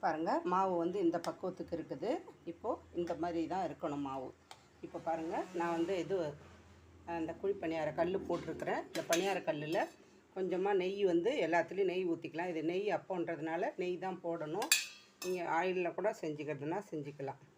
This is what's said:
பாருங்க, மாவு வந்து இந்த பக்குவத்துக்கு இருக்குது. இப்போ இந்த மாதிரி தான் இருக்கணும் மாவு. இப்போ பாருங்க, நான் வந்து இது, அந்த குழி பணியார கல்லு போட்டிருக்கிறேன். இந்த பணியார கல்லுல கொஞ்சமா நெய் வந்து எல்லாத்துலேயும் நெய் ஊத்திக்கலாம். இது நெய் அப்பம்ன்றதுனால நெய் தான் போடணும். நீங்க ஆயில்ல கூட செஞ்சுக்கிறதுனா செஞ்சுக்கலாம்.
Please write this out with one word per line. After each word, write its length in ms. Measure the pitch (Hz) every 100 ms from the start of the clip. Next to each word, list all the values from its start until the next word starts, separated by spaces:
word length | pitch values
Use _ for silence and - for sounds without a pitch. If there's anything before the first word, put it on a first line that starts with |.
பாருங்க, 280 | 190 156 170 285 180
மாவு 200 | 180 190 175
வந்து 200 | 165 190 170
இந்த 120 | 165 170
பக்குவத்துக்கு 480 | 165 185 185 165 170
இருக்குது. 320 | 165 143 180 339 - - -
இப்போ 180 | 165 226 - - -
இந்த 140 | 175 170
மாதிரி 180 | 170 170 156
தான் 140 | 180 175
இருக்கணும் 380 | 143 165 143 139
மாவு. 220 | 135 131 - - - - - -
இப்போ 140 | 175
பாருங்க, 360 | - 165 160 220 359 -
நான் 160 | 170 170
வந்து 160 | 165 190
இது, 140 | 156 190 156 147 - - - - - - - 170
அந்த 160 | 160 165
குழி 120 | 196 202
பணியார 320 | 165 160 151 151
கல்லு 200 | 170 190 -
போட்டிருக்கிறேன். 540 | 170 - 143 - 247 -
இந்த 120 | - 156
பணியார 280 | 170 190 180 -
கல்லுல 360 | 151 151 180 320 - - - - -
கொஞ்சமா 360 | 190 180 196 202
நெய் 180 | 180 196 196
வந்து 200 | 170 175 285 160
எல்லாத்துலேயும் 460 | 170 165 180 190
நெய் 180 | 180 185
ஊத்திக்கலாம். 400 | 165 151 147 180
இது 100 | 160 156
நெய் 220 | 180 208 160
அப்பம்ன்றதுனால 720 | - 190 170 160 160 165 233 -
நெய் 120 | 180 180 190
தான் 140 | 185 170
போடணும். 440 | 165 156 180 254 - - - - -
நீங்க 180 | 185 185 170 160
ஆயில்ல 360 | 185 185 175
கூட 180 | 170 190 220
செஞ்சுக்கிறதுனா 580 | 170 147 147 147 143 185 202
செஞ்சுக்கலாம். 500 | 160 143 147 139 131 -